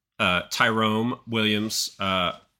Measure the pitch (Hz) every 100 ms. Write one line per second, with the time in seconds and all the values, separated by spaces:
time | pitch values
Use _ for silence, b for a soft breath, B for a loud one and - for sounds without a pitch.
0 | _ - 101 90 - - 120 110 110 110
1 | 117 127 - 113 107 104 110 - - -
2 | 98 95 87 - _ _